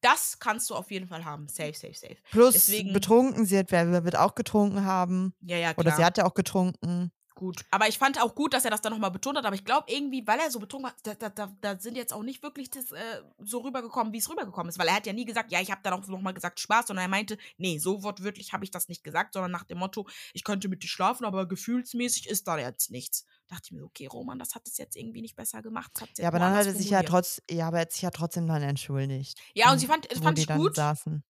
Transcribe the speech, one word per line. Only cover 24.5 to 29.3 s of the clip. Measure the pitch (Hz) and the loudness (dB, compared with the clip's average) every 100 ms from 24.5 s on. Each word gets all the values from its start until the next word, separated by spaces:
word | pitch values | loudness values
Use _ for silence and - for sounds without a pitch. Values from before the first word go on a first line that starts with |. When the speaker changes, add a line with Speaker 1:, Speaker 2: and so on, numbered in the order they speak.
| 233 | -10
Speaker 1:
hat | - | -10
es | - | -12
jetzt | - - | -12 -12
irgendwie | 226 226 | -12 -12
nicht | 226 - | -14 -10
besser | 220 220 | -10 -10
gemacht. | 220 220 - - | -10 -10 -10 -12
Das | |
hat's | - - | -12 -4
jetzt | |
Speaker 2:
Ja, | 170 | 0
aber | 170 | 2
Speaker 1:
nur | 180 | 4
Speaker 2:
dann | |
Speaker 1:
anders | 202 202 | 4 2
Speaker 2:
hat | |
er | 196 | 0
sich | 202 | 2
ja | 196 | 2
Speaker 1:
formuliert.“ | |
Speaker 2:
trotz-, | 165 180 180 - - | 4 4 2 -6 -6
ja, | 170 165 | -4 0
aber | 170 | 0
er | |
hat | 165 | 0
sich | - | -2
ja | 180 | -4
trotzdem | 156 165 - 165 | -2 -4 -2 0
dann | 160 | 0
entschuldigt. | 143 139 - 139 135 135 135 | 0 -2 -2 -2 -2 -4 -6